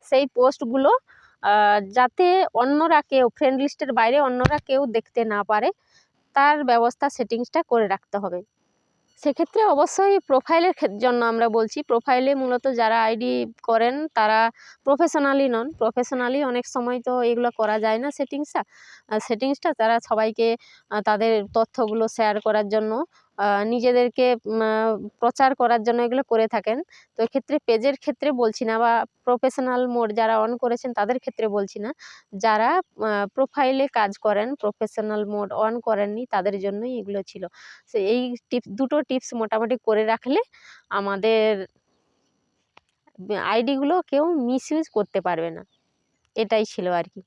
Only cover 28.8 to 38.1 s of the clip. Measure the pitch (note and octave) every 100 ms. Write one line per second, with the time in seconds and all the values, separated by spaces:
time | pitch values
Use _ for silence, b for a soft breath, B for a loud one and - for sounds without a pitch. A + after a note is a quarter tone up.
28.8 | A#3 A#3 A3+ _ - B3 C4 - B3+ B3
29.8 | B3+ A#3+ A3+ G#3+ A3 A3 A3 A#3+ B3 A#3
30.8 | B3+ A#3 G3+ B3 - - A3 G3+ G3 G#3
31.8 | G#3 D#4 B B B F#3+ A3 G#3+ A#3 F4
32.8 | - - G#3+ G#3 G3+ - - - C4 C4+
33.8 | C#4 A#3 G3+ G3+ G#3+ G3+ A3+ C#4 G#3 -
34.8 | G#3+ - G#3+ G#3+ G3+ G#3 G3+ - A3 A#3
35.8 | A3 G#3 G3+ G#3+ B3 G3+ F#3 G3 G3 G3+
36.8 | A#3+ B3 G3 G3+ F#3+ - F3+ B B B
37.8 | _ A3 G3